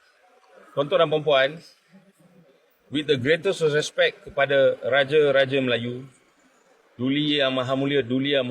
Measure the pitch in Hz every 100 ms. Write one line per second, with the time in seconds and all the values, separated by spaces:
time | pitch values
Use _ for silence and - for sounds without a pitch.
0 | _ _ _ _ _ - - 139 143 185
1 | 156 156 151 135 135 165 - _ _ -
2 | _ _ _ _ _ _ _ _ - 143
3 | 147 139 127 165 196 180 160 147 147 -
4 | 170 - - - 139 139 131 127 117 135
5 | 135 156 147 135 135 139 131 117 120 123
6 | 135 _ _ _ _ _ _ _ _ -
7 | 127 143 151 147 135 131 127 135 139 143
8 | 117 127 139 139 123